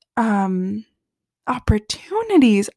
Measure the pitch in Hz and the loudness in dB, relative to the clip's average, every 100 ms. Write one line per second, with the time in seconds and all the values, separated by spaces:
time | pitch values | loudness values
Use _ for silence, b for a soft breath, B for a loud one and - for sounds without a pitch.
0 | _ - 226 202 190 185 185 214 - _ | _ -4 -2 0 -2 -4 -4 -8 -12 _
1 | _ _ _ _ - 247 - 214 - - | _ _ _ _ -8 -8 -2 -2 -2 -16
2 | - 415 453 370 247 202 202 | -8 -6 0 4 4 4 0